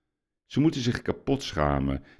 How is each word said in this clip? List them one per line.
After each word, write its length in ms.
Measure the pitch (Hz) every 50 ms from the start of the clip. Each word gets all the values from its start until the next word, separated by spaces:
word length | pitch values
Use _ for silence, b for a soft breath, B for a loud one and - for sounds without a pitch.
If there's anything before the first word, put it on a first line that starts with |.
| _ _ _ _ _ _ _ _ _
Ze 140 | _ - 151
moeten 220 | 147 160 156 139
zich 200 | 120 120 113 -
kapot 420 | - - - - - - 139 131 -
schamen. 600 | - - - 73 73 71 69 67 69 67 67 B B B B